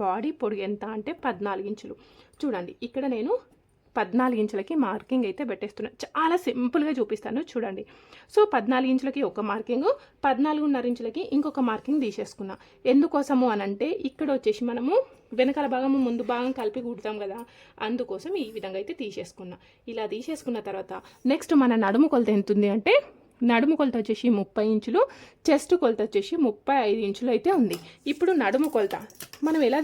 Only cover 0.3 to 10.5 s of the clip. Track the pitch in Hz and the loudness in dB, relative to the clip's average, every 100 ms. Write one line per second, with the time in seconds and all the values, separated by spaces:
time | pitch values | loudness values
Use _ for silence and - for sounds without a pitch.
0.3 | 311 220 208 190 208 208 220 214 339 269 | -4 -4 -4 -4 -6 -6 -8 -8 -6 -6
1.3 | 202 202 190 202 214 - - - _ - | -4 -4 -6 -6 -10 -12 -16 -18 _ -20
2.3 | _ 294 202 175 - 240 269 269 240 247 | _ -4 -4 -6 -10 -10 -6 -4 -2 -2
3.3 | 494 - _ _ _ _ - 202 220 254 | -4 -4 _ _ _ _ -4 0 2 2
4.3 | 233 208 208 196 320 233 208 - 262 220 | 2 -2 -2 -2 0 0 -2 -2 -2 -2
5.3 | 185 262 190 208 - 214 - - 294 320 | -4 -6 -6 -8 -8 -12 -10 -8 -2 2
6.3 | 349 359 247 247 320 294 269 208 214 208 | 2 0 -2 0 0 0 0 -2 -4 -4
7.3 | 220 339 247 214 190 214 - - - - | -6 -4 -6 -6 -8 -14 -20 -20 -20 -2
8.3 | - 415 415 208 254 262 262 262 269 262 | 4 4 4 2 2 2 0 -2 -2 -4
9.3 | 254 208 208 220 240 330 571 - _ 277 | -2 -4 -4 -2 0 0 0 -4 _ 0
10.3 | 247 294 | 2 2